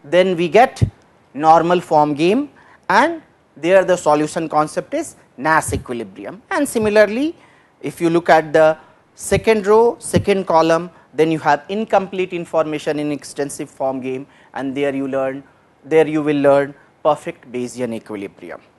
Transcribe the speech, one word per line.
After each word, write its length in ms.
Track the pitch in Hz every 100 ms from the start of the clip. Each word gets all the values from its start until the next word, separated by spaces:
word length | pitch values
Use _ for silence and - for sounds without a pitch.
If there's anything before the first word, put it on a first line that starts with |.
| 143
then 300 | 170 190 170
we 140 | 175
get 320 | 180 254 - - _ _ _ _
normal 480 | 131 156 165 165 180
form 320 | - 156 151
game, 380 | 143 170 233 294 _ _ _ -
and 320 | 190 302 330 _ _ _ -
there 260 | 160 190 180
the 100 | 175
solution 540 | 156 151 151 180 160
concept 420 | 151 151 - 175
is 240 | 285 330 - _ -
Nash 340 | 143 160 -
equilibrium. 680 | 135 - 120 104 95 101 185 _
And 180 | 370 277
similarly, 640 | 240 214 208 208 226 311 - _ _ _ _
if 220 | 143 -
you 80 | 170
look 180 | 170 170
at 240 | 160 156
the 240 | 143 156 160 _ _ _
second 520 | _ - 190 - 220 196
row, 300 | 220 233 -
second 480 | - 180 - 196 185
column, 440 | 165 160 165 175 _ _
then 160 | - 160
you 80 | 156
have 260 | 156 147 -
incomplete 640 | 202 220 202 185 190 180
information 640 | 180 170 165 156 151 160 147
in 140 | 147
extensive 580 | 143 - - 143 - 143
form 320 | _ 135 131
game, 240 | 127 131 143 _ _
and 220 | - 135
there 200 | 131 139
you 140 | 135 135
learn, 340 | 135 131 135 139 _ _ _ 135
there 200 | 160 151
you 140 | 156
will 160 | 147 147
learn 380 | 139 139 139 143 _ _
perfect 480 | 156 147 170 - 127
Bayesian 440 | 123 123 117 123
equilibrium. 680 | 113 - 104 98 _ 85 71 _